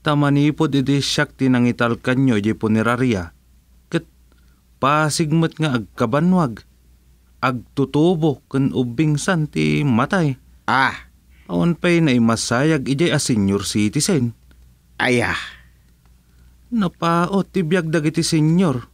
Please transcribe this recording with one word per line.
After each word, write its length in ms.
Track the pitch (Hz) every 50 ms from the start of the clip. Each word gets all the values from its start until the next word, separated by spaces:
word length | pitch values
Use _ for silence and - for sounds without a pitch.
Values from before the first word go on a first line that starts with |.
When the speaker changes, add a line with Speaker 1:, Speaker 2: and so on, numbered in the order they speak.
Speaker 1:
Tamanipod 720 | _ 160 147 147 143 143 143 143 143 147 147 - 160 156 135
iti 240 | 139 131 123 139 143
siak 380 | 135 - - - 147 139 -
ti 160 | _ 131 135 127
nangitalkanyo 880 | 123 120 123 117 - 123 120 117 - _ - 127 127 135 131 117 104
iti 160 | 101 110 107
puniraria. 800 | - - 110 110 110 110 113 120 123 131 127 113 95 87 82 _ _ _ _ _ _ _ _ _ _ _
Ket 220 | _ - 170 - _ _ _ _ _ _ _ _ _ _ _ _ _ _ _
pasigmet 800 | - 131 147 151 156 151 143 - 170 151 156 165 165 160 - -
nga 160 | 156 156 127
agkabanwag. 880 | 123 104 - _ - 127 117 110 143 160 180 185 180 165 131 110 95 - _ _ _ _ _ _ _ _ _ _ _ _ _ _ _
Agtutubo 1000 | - 131 131 120 104 _ _ - 139 135 - 143 151 170 185 160 156 160 135 - _ _
ken 240 | - 135 139 131 -
ubbingsan 760 | 101 127 123 117 117 160 151 151 147 - - 190 165 151
ti 380 | 147 - 156 156 151 151 151 151
matay. 560 | 147 123 110 - - - 190 170 147 131 - _ - - - _
Speaker 2:
Ah. 480 | - 113 127 135 123 - - - - _ _ _ _ - - -
Speaker 1:
Awan 280 | - 180 175 170 170 170
pay 240 | - - 180 170 170
naimasayag 880 | 165 151 127 123 117 113 113 107 - - 120 120 139 156 160 151 131
ijay 240 | 117 139 139 170 165
a 80 | 120 147
senior 440 | - - 135 107 98 98 98 101 98
citizen. 680 | - - 110 104 107 - 147 151 - 202 147 120 117 113 _ _ - - - - - _ _ _ _ _
Speaker 2:
Aya. 380 | _ - 127 123 123 104 95 - - - - - - - - _ _ _ _ _ _ _ _ _ _ _ _ _ _ - - _ _ _ _
Speaker 1:
Napaot 800 | 240 226 202 175 - _ - 170 170 170 175 170 196 196 180 -
ti 100 | _ 185 185
biag 280 | 151 175 185 165 160
dagiti 320 | 156 170 147 156 156 165 165
senior. 640 | - - 160 151 156 165 175 196 170 131 123 - -